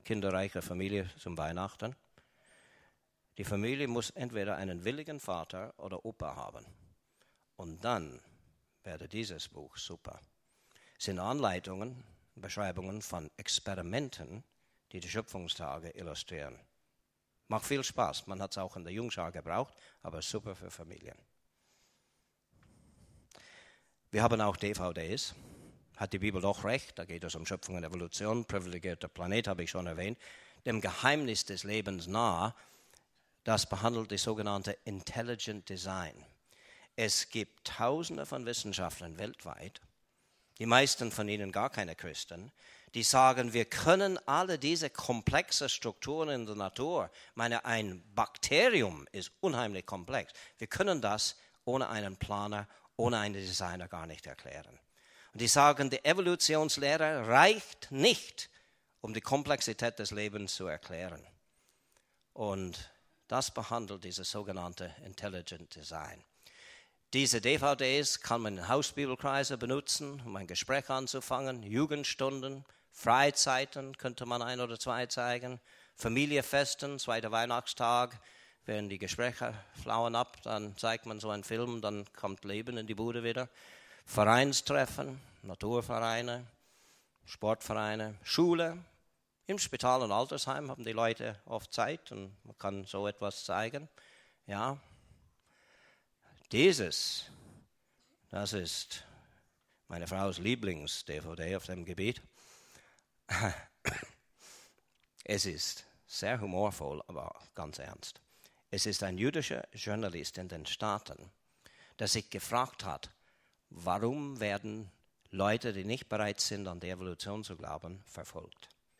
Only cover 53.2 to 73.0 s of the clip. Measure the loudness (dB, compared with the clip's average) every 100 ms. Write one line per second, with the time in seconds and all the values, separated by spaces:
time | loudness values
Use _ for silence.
53.2 | 2 -2 -4 -2 -2 -4 -8 -8 -10 -12
54.2 | -12 -14 -12 -12 -14 -20 _ _ -20 -20
55.2 | -14 0 6 10 10 8 2 2 4 4
56.2 | 4 4 4 4 4 2 2 4 4 2
57.2 | 8 10 10 8 0 -14 -4 6 6 6
58.2 | 0 -10 -12 -14 _ _ _ _ -8 -4
59.2 | 2 2 4 2 2 0 0 0 -4 -2
60.2 | -2 -2 -4 -4 -4 -6 -6 -8 -8 -10
61.2 | -18 -20 _ _ _ _ _ _ _ _
62.2 | _ -4 -2 -2 -4 -6 -12 -18 _ _
63.2 | -2 0 0 -4 -4 -4 -4 -10 -8 -6
64.2 | -6 -6 -6 -6 -6 -8 -10 -12 -16 -8
65.2 | -8 -8 -10 -12 -14 -14 -10 -10 -10 -14
66.2 | -20 _ -20 -20 -20 -20 -20 _ -2 2
67.2 | 4 4 4 6 6 4 4 4 2 0
68.2 | 0 0 0 -2 2 2 2 0 -2 0
69.2 | 0 2 2 0 0 0 0 -2 -2 -8
70.2 | -8 -8 -6 -4 0 0 0 -2 -2 -4
71.2 | -2 -2 -2 -4 0 2 2 0 -2 0
72.2 | 0 0 -6 -8 -14 -20 _ -2